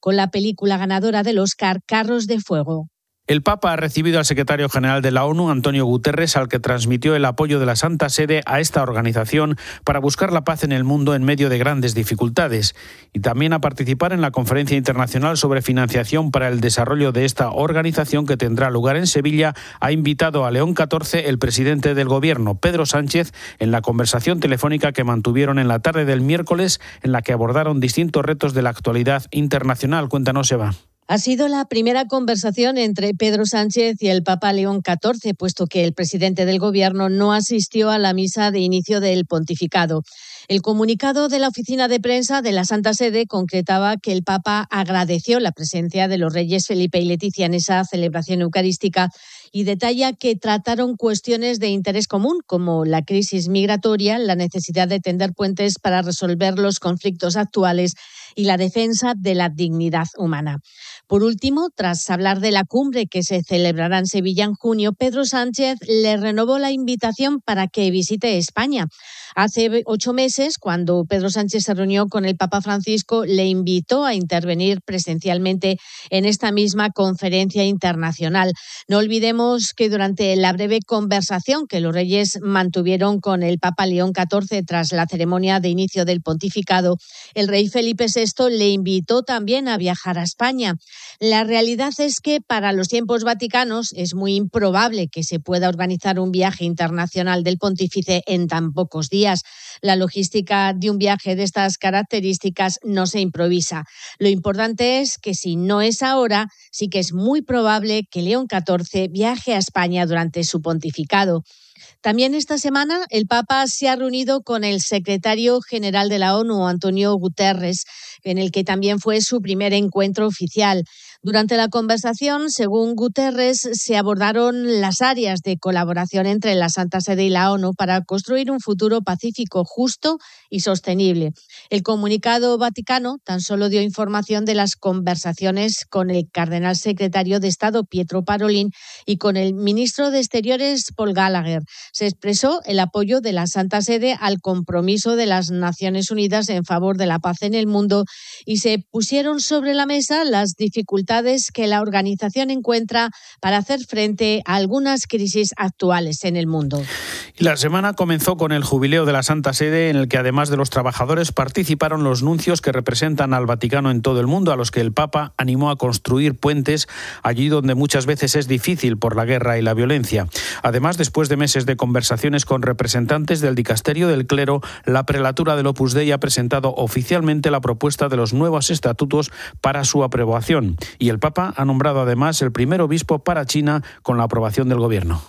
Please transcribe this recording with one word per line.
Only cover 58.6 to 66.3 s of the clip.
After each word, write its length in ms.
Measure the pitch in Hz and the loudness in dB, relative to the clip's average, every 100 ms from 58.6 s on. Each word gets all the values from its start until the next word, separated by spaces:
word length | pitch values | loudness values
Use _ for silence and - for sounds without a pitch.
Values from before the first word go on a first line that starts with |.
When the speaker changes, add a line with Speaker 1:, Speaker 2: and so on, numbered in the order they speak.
| 185 226 226 220 247 226 | 0 0 0 0 0 -2
Speaker 1:
de 180 | 190 | 0
la 140 | 180 175 | 0 0
dignidad 580 | 156 175 165 165 165 165 - | -2 -2 0 0 0 -4 -4
humana. 420 | 170 147 151 143 - - - - _ | -4 -2 -4 -6 -10 -20 -20 -20 _
Por 160 | 202 | 2
último, 480 | 220 220 269 285 349 | 2 0 0 0 -2
tras 360 | - 190 170 - | -2 -2 -2 -2
hablar 300 | 180 190 196 | 0 0 0
de 100 | 214 | 0
la 140 | 202 | 0
cumbre 420 | 190 240 277 254 208 | 0 0 0 -2 -2
que 160 | 185 | -4
se 200 | 175 185 | -2 -2
celebrará 560 | 170 180 175 160 170 185 | 0 0 2 0 0 0
en 80 | 185 | 0
Sevilla 380 | 202 185 185 | -2 -2 0
en 100 | 208 | -2
junio, 380 | 202 233 226 208 | -2 0 0 0
Pedro 320 | 202 254 247 | 0 -2 0
Sánchez 540 | 262 262 247 240 262 262 - | -2 -2 -2 -2 -2 -2 0
le 320 | 220 214 214 | 2 2 2
renovó 400 | 214 | 0